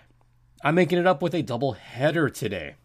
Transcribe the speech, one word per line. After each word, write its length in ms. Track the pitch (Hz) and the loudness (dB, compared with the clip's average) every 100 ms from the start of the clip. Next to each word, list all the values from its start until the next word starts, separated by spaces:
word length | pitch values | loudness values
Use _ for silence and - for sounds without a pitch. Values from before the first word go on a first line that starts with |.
| _ _ _ _ _ - | _ _ _ _ _ -4
I'm 120 | - | 0
making 240 | 170 175 175 | 2 4 4
it 80 | 180 | 2
up 160 | 156 | 2
with 100 | 175 | 0
a 80 | 170 | -2
double 300 | 131 120 135 | -4 -2 -4
header 580 | 104 - 113 151 170 135 | -4 -10 -2 0 2 0
today. 460 | - 107 95 73 - | -2 -6 -6 -10 -16